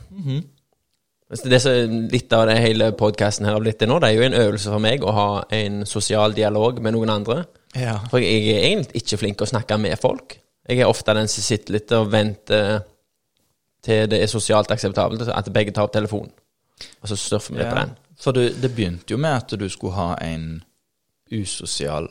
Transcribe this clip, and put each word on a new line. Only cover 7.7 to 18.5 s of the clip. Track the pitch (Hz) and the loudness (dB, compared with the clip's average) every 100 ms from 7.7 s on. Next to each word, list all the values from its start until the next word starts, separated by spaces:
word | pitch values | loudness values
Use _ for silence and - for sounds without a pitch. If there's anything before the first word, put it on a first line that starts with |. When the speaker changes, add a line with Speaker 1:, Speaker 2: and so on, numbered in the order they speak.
Speaker 1:
Ja. | 131 123 107 113 | -6 -4 -4 -2
Speaker 2:
For | 131 | 0
jeg | 98 110 107 | 2 2 2
er | 107 123 | 2 2
egentlig | 208 151 - | 0 -2 -6
ikke | - 104 | -4 -4
flink | 104 101 | -4 -2
å | 98 | -2
snakke | 110 - 107 | -2 -2 -2
med | 104 104 | 0 0
folk. | - 262 - - _ _ - | -2 -2 -8 -20 _ _ -4
Jeg | 123 | 2
er | 117 | 2
ofte | - - | 2 2
den | 107 107 | 0 0
som | - | -4
sitter | 101 107 - | -2 -2 -2
litt | 104 - | -4 0
og | 117 104 | 0 2
venter | 107 107 104 - 104 101 107 - _ _ _ _ _ _ _ _ _ | 2 0 -4 -2 0 2 -2 -6 _ _ _ _ _ _ _ _ _
til | - 110 107 | 0 2 4
det | 107 | 2
er | 107 | 2
sosialt | 113 - 107 101 | 0 2 2 2
akseptabelt, | 107 98 104 98 110 120 | -2 -2 0 -2 -2 -4
at | - 104 | -4 -2
begge | 98 107 | -2 0
tar | 104 104 | 0 -2
opp | |
telefonen. | 110 104 104 73 - _ _ _ _ - - | -2 -2 -6 -8 -16 _ _ _ _ -20 -16
Og | 101 | -8
så | 101 | -8
surfer | - 107 - | -4 -4 -4
vi | - | -6
litt | 117 | -4
på | 120 | -2
Speaker 1:
Ja. | 110 | -4
Speaker 2:
den. | - _ _ | -8 _ _
Speaker 1:
For | - | -2
du, | 127 120 | 2 0